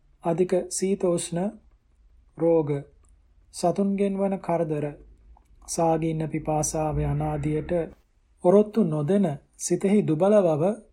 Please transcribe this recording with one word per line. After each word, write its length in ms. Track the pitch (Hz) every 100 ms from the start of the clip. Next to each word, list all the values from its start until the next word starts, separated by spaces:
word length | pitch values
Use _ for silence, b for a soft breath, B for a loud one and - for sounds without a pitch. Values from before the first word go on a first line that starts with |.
| _ _
අධික 300 | 175 165 185 180 180
සීතෝෂ්ණ 840 | - 190 196 185 170 - 170 196 - _ _ _ _ _ _ _ -
රෝග, 320 | 165 165 147 143 139 _ _ _ _ _ _
සතුන්ගෙන් 640 | - 175 170 196 196 202 196
වන 180 | 196 190
කරදර, 460 | - 170 165 151 147 147 - - - - _ _
සාගින්න 580 | - - 165 160 165 160 156
පිපාසාව 720 | 156 151 151 151 160 156 147
යනාදියට 720 | 147 143 151 151 151 151 147 175 160 - _ _ _ _
ඔරොත්තු 400 | 180 196 214 226
නොදෙන 420 | 180 151 147 196 185 139 - -
සිතෙහි 440 | - 175 196 208
දුබල 340 | 151 156 190 214
බව 220 | 180 151 175 214 -